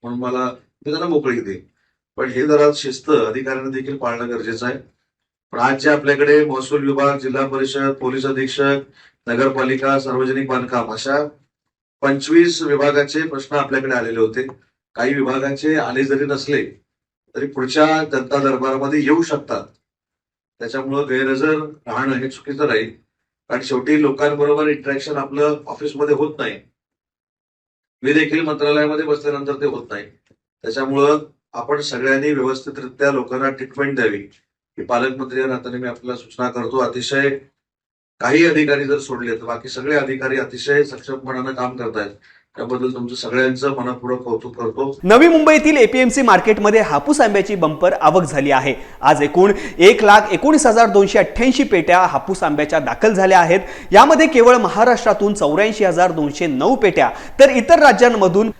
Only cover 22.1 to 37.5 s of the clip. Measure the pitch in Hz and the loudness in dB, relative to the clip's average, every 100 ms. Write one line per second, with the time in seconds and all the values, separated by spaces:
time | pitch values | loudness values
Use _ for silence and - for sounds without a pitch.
22.1 | 127 135 - - 139 147 110 107 - _ | -4 -6 -10 -12 -4 -2 -2 -4 -12 _
23.1 | _ _ _ _ 123 - 127 127 151 143 | _ _ _ _ -8 -4 -6 0 2 2
24.1 | 139 147 147 147 147 151 147 139 139 151 | 2 -2 0 0 2 0 -2 -4 -8 -6
25.1 | 143 139 139 147 147 - 135 147 139 147 | -8 -8 -2 -2 -2 -8 -10 -8 -4 -2
26.1 | 143 147 - 113 98 _ _ _ _ _ | 0 -2 -6 -10 -10 _ _ _ _ _
27.1 | _ _ _ _ _ _ _ _ _ 131 | _ _ _ _ _ _ _ _ _ 0
28.1 | 151 151 156 160 143 147 151 151 151 156 | 0 0 -2 -2 -2 0 0 0 -2 -2
29.1 | 147 143 139 139 135 139 156 - 107 101 | -2 -2 -6 -6 -4 -4 -6 -12 -14 -16
30.1 | _ _ _ _ _ - 131 135 135 143 | _ _ _ _ _ -10 -6 -4 2 2
31.1 | 151 151 _ _ 139 143 143 - 127 131 | 2 -2 _ _ -14 -6 -4 -4 -4 -2
32.1 | 135 147 143 127 131 - 135 127 127 143 | 0 0 -2 -2 -4 -10 -14 -14 -4 -2
33.1 | 135 123 127 135 135 131 - 143 135 110 | -2 -4 -4 -4 -6 -14 -6 -6 -2 -2
34.1 | 101 101 _ _ _ _ - - 120 127 | -4 -12 _ _ _ _ -16 -4 -2 -2
35.1 | 131 131 127 135 123 127 123 127 117 123 | -6 -8 -4 -4 -4 -8 -10 -10 -12 -12
36.1 | 123 - - 127 123 113 127 120 123 123 | -12 -14 -8 -6 -6 -6 -2 -2 -4 -6
37.1 | 135 139 135 - | -2 -2 -4 -12